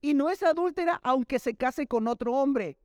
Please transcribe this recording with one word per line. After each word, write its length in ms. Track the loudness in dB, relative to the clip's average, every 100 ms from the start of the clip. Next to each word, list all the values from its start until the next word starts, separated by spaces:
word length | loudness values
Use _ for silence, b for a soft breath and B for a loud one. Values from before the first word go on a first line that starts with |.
Y 140 | 0 2
no 140 | 2
es 140 | 2
adúltera 560 | 2 2 0 0 -2 0
aunque 360 | 0 0 0 -2
se 160 | -2 -2
case 320 | -2 -2 -2
con 200 | 0 0
otro 260 | -2 0
hombre. 440 | 2 2 0 -4 -10